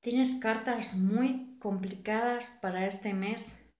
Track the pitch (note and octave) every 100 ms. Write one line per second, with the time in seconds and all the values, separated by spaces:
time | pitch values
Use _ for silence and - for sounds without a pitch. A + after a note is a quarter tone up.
0 | A#3+ B3 B3+ - A3 A3+ B3+ A#3 - F#3+
1 | F#3+ A3 B3+ B3+ - - G#3+ G3 F#3+ -
2 | - A3 A#3+ A#3+ A#3+ - F#3+ F3+ G3 G3
3 | A3 G3 F#3+ A3+ - - - _